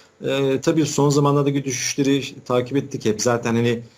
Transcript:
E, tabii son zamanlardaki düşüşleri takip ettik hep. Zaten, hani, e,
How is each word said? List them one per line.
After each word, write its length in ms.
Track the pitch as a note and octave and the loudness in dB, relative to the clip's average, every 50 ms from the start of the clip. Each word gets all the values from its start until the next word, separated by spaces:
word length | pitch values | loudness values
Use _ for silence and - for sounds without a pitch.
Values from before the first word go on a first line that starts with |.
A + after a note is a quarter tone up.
| - _ _ - D#3+ | -20 _ _ -8 -6
E, 360 | C3+ C3+ C3+ C#3 C3+ C3+ C3 | -4 -2 0 0 0 0 0
tabii 260 | - E3 D#3+ D#3+ D3+ | 0 0 2 2 2
son 240 | - - - C#3+ D3 | 0 2 2 2 4
zamanlardaki 540 | C#3 D3 D3 C#3+ C#3+ C#3+ C#3 C#3+ C#3 C#3 C#3 | 4 4 4 4 4 2 2 2 0 -2 -2
düşüşleri 580 | C#3 B2 A#2+ - - - - C#3 C3+ C#3 C#3 A#2+ - - - - | -4 -4 -4 -4 -4 -2 0 0 2 0 0 -2 -6 -12 -12 -6
takip 320 | - B2 B2 B2 B2 C#3 | -2 0 0 0 0 -2
ettik 280 | C#3+ C#3 - - - - | -4 -4 -4 -6 -4 -2
hep. 180 | A2+ G#2+ G#2+ - | -2 0 0 0
Zaten, 320 | B2 A#2+ A#2 - A#2+ A2+ | 0 0 0 0 0 0
hani, 140 | A#2 A#2+ A#2+ | 2 2 0
e, 120 | A#2 A2+ A#2+ - - | 0 -2 -6 -12 -20